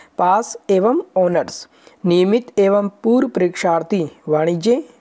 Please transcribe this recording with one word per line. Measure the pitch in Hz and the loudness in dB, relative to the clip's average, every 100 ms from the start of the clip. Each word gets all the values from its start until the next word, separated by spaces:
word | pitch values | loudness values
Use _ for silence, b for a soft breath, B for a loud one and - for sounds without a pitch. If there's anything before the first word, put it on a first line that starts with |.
| B - | B -2
पास | 180 202 233 - - | 0 0 -2 -12 -2
एवं | 190 208 311 - 185 | 0 2 0 -2 -2
ऑनर्स | 180 165 123 - - b b b 180 | 0 0 -4 -10 -18 b b b 0
नियमित | 175 190 233 247 - | 2 2 0 -2 0
एवं | 196 202 202 - | 2 2 -2 -4
पूर्व | 226 247 269 | 0 0 0
परीक्षार्थी, | 196 180 180 185 165 165 202 151 - - | -2 -2 -2 -2 -2 -2 -4 -4 -8 -4
वाणिज्य | 151 165 170 196 254 294 _ | -2 0 -2 0 -2 -2 _